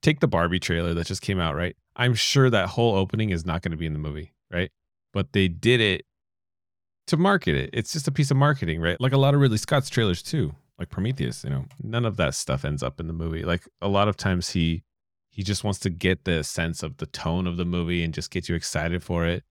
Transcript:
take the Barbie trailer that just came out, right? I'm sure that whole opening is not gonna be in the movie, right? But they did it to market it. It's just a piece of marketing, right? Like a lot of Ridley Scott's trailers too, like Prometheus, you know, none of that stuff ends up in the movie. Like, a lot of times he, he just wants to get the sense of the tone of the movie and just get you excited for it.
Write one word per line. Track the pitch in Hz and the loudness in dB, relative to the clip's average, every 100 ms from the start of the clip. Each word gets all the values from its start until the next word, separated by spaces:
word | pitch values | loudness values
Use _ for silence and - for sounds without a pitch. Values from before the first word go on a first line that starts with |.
take | - 151 | 2 2
the | 156 | 2
Barbie | 87 85 90 | 2 2 0
trailer | - 85 85 | 0 0 0
that | 85 82 | -2 -2
just | 95 | -6
came | - 95 | -2 -2
out, | 82 | 0
right? | 71 87 - _ - | -2 -4 -6 _ -2
I'm | 120 | 0
sure | 113 - 143 131 | 2 2 4 6
that | 113 90 | 4 0
whole | 104 117 98 | 2 2 2
opening | 95 104 110 | 0 0 0
is | 87 82 | -2 -2
not | 82 | -4
gonna | 87 80 | -4 -4
be | 82 | -4
in | |
the | 76 | -4
movie, | 76 73 - _ _ | -6 -8 -12 _ _
right? | 87 92 _ _ _ _ | -4 -4 _ _ _ _
But | 98 - | -6 -2
they | 104 92 | 2 2
did | 85 113 123 | 2 2 4
it | 107 85 - _ _ _ _ _ _ _ _ _ - | 4 0 -4 _ _ _ _ _ _ _ _ _ -2
to | 156 | 2
market | 185 196 - | 4 4 2
it. | 71 65 | 0 -2
It's | - 113 | -6 -4
just | 160 143 | -4 -2
a | |
piece | 139 139 | 0 2
of | 135 | 4
marketing, | 143 139 82 80 | 4 2 -2 0
right? | 82 87 | 0 0
Like | 127 | 2
a | 135 | 4
lot | 135 | 4
of | 143 | 6
Ridley | 139 107 | 4 2
Scott's | - 147 135 | 2 0 0
trailers | - 107 87 | 0 2 0
too, | - 156 82 71 _ _ | -2 -2 -2 -4 _ _
like | - | -10
Prometheus, | - 104 131 62 - | -4 -4 -2 -4 -6
you | - | -6
know, | 69 135 - | -6 -6 -12
none | 110 117 | -6 -2
of | 117 95 | -2 2
that | 76 | 0
stuff | 69 - 67 | 0 -2 -2
ends | 71 73 | -2 -4
up | 64 - | -4 -6
in | 82 | -8
the | |
movie. | 82 82 80 | -4 -4 -4
Like, | 82 87 - _ | -2 -2 -4 _
a | 101 | 0
lot | 98 104 | 2 2
of | 101 | 2
times | 101 90 - | 0 0 0
he, | 92 82 82 - _ _ _ _ | 0 2 0 -6 _ _ _ _
he | - | -8
just | 98 101 | -4 -2
wants | 107 95 | -2 -2
to | 98 | -4
get | 85 92 92 | 0 0 0
the | - 85 | 0 -2
sense | 73 - 85 85 | -2 -4 -4 -4
of | 80 - | -10 -8
the | 78 | -10
tone | - 82 85 90 | -6 -2 -2 -2
of | 85 | -2
the | |
movie | 87 87 82 87 | -2 -2 -2 -2
and | 82 | -2
just | 78 - | -4 -6
get | 92 - | -8 -4
you | |
excited | 85 - - 82 87 | -4 -4 -4 -2 -4
for | - 85 82 | -4 -2 0
it. | 87 - | -2 -8